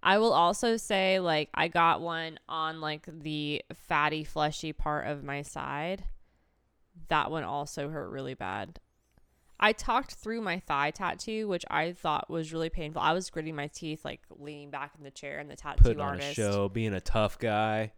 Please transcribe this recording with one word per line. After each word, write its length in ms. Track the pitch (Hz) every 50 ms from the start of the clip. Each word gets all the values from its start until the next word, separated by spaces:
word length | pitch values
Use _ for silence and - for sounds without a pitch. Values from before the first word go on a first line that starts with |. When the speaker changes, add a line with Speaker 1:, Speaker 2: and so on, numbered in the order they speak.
| -
Speaker 1:
I 140 | - 190 208
will 160 | 220 233 160
also 440 | 143 - - 208 - - 233 226 226
say, 420 | - - 214 196 190 190 190 190
like, 300 | 180 175 156 151 151 - -
I 140 | - - 170
got 340 | 165 175 170 165 165 -
one 380 | 156 170 165 160 165 160 160 - _ -
on, 320 | - 160 160 160 160 160
like, 240 | 156 151 151 151 - -
the 560 | 156 165 147 156 151 151 147 147 147 - - _ 139
fatty, 480 | - - - 175 151 147 151 151 156 156
fleshy 500 | - - 156 151 151 151 - - 160 151
part 320 | - - 151 151 151 -
of 180 | 117 147 143 139
my 200 | 143 139 143 143
side. 640 | 143 - 151 147 135 139 143 151 170 185 196 185 - - - - _ _ _ _ _ _ _ _ _ _ _ _ _ _ 175 160 -
That 200 | - 151 - -
one 140 | 151 160 139
also 460 | 87 139 143 147 143 - - 143 147
hurt 200 | 156 156 143 -
really 240 | - 135 135 135 131
bad. 460 | - - 92 95 104 98 - 170 - _ _ _ _ _ _ _ _ _ _ _ _ _ _ - - -
I 100 | 214 226
talked 420 | - - - 233 247 277 - -
through 260 | - - 214 226 233
my 160 | 220 196 170 185
thigh 320 | - - 156 139 143 147
tattoo, 580 | 156 - 196 175 - 180 - - 220 220 220 208
which 160 | 190 175 - -
I 220 | - 151 156 170 180
thought 380 | - - 165 151 151 - -
was 200 | - 170 160 156
really 200 | 160 165 165 165
painful. 280 | - - 160 151 156 165
I 140 | - 151 160
was 160 | 180 185 -
gritting 260 | - 170 156 156 160
my 120 | 151 143 147
teeth, 360 | - - - 160 151 156 -
like, 180 | 147 - - - _
leaning 400 | - - 143 147 151 147 143 143
back 220 | 139 143 139 147 _ 160
in 60 | 151
the 80 | 139
chair, 260 | 135 - - 143 143 147
and 140 | 147 147
the 40 | -
tattoo 280 | - - 147 - - -
Speaker 2:
Putting 160 | 123 113 -
on 60 | 143 143
a 40 | 143
Speaker 1:
artist 200 | 139 139 143 143
Speaker 2:
show, 340 | - 110 101 101 101 101 101
being 280 | 95 113 113 110 101
a 40 | 92
tough 360 | - - - 113 107 101 - -
guy. 540 | - 117 107 104 110 110 110 107 110 110 -